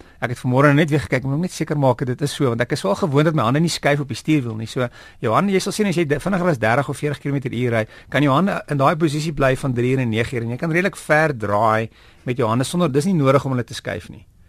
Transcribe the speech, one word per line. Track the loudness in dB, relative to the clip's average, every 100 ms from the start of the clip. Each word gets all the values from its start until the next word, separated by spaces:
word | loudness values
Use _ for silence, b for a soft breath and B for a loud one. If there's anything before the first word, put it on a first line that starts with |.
| B B
ek | -8
het | -4
vanmôre | 0 4 6
net | 6 4
weer | 0
gekyk | 0 -2
om | -2 -4
net | -4
seker | -6 -4 0
maak | 2 2
dat | -2
dit | -4
is | -4
so, | 0 0
want | 0
ek | -2
is | -2
wel | -2
gewoond | -2 0 2
dat | 2
my | 2
hande | 2 2
nie | 0
skuif | 0 0 0
op | -2
die | -6
stuurwiel | 0 0 0 -8
nie. | -8
So | -4 -6 B B B
jou | 0
hande, | 2 2
jy | 0
sal | 0
sien | -2 0
as | 0
jy | 0
de-, | 0
vinniger | -2 0 0
as | 0
dertig | 2 2 0
of | -4
veertig | -6 -6
kilometer | -4 -4 -4
uur | -2 0
ry, | 0 -2 B B
kan | 0
jou | 2
hande | 4 2 -2 -4
in | 0
daai | 2 2
posisie | 0 0 -4
bly | 0 0 0
van | -2
drie | 0 0
uur | 0
en | 0
nege | 0 -2 -4
uur |
en | -6
jy | -4
kan | -2
redelik | 0 0 -4
ver | 0 2 2 0
draai | 0 2 4 2 0 b b b
met | -6 -2
jou | 0
hande | 0
sonder, | -2 0 0
dis | 0
nie | 2
nodig | 2 4 4
om | 2
hulle | -4
te | -6
skuif | -10 -8 -10 -10
nie. | -20 -20 _